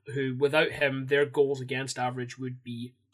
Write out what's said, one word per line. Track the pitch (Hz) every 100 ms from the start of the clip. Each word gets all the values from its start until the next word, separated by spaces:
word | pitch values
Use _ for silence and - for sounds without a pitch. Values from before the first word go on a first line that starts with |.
| -
who, | 135 131 127
without | 143 156 -
him, | - 143 135 131
their | 143 143
goals | 147 139 135
against | 123 131 131 -
average | 127 127 123 127
would | 127 127
be | 120 117 123 _ _